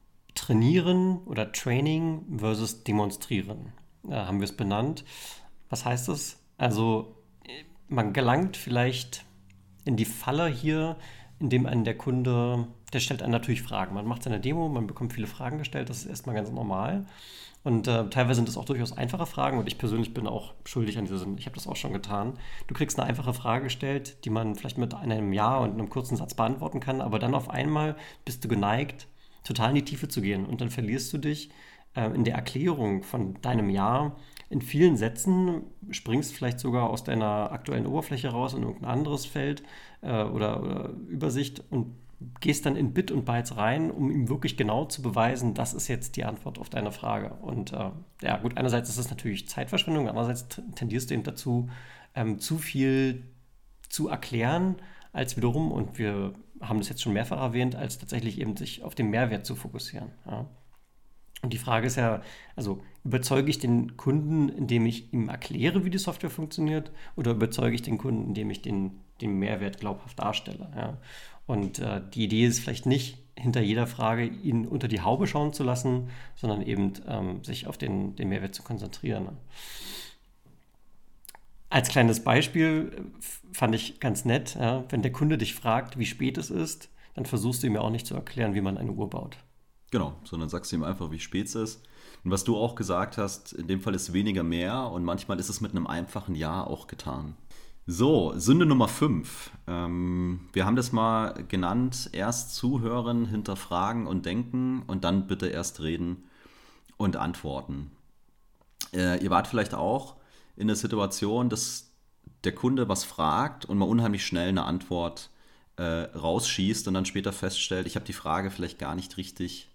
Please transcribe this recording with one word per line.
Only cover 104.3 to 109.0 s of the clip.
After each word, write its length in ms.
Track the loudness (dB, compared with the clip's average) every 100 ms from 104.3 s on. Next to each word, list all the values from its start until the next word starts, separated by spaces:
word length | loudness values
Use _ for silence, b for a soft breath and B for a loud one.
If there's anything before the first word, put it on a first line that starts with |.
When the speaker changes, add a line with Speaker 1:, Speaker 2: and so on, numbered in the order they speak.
| -2 -2 0 0 -2 -2
Speaker 2:
und 160 | 0
dann 240 | 2 2 2
bitte 200 | 0 0
erst 340 | -2 -6 -4
reden 420 | -4 -2 -2 -4 B B B B B B B -2
und 220 | 0 0
antworten. 760 | -2 -4 -4 -6 -6 -8 -8 -14 -20 -20 _ _ _ _ _ -14 -6
Äh, 280 | 0